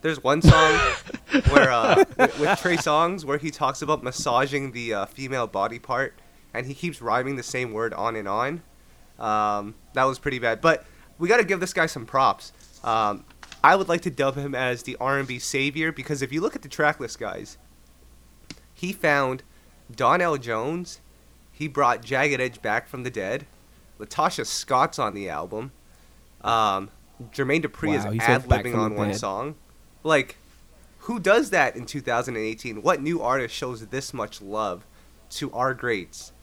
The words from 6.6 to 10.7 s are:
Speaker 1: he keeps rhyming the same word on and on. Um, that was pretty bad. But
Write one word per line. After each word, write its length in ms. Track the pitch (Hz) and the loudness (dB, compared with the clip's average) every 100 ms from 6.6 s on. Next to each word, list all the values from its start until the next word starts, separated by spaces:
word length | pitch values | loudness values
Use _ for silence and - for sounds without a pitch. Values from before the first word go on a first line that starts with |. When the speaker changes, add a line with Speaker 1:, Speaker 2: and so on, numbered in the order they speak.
| 127 | -8
Speaker 1:
he 80 | |
keeps 280 | 139 175 143 | -6 -8 -6
rhyming 340 | 117 117 127 135 | -2 0 -2 -6
the 80 | |
same 300 | 117 127 123 | -6 -6 -6
word 200 | 107 113 | -4 -4
on 220 | - 110 110 | -2 -4 -4
and 120 | 101 | -4
on. 340 | 104 127 165 - - - - - - | -2 -2 -6 -12 -20 -20 -20 -20 -8
Um, 560 | 113 107 107 104 104 113 - | -2 2 2 0 -4 -14 -8
that 100 | 131 | 0
was 160 | 131 131 | 0 0
pretty 200 | 147 127 | -6 -2
bad. 220 | 117 113 | -2 2
But 240 | 165 | 2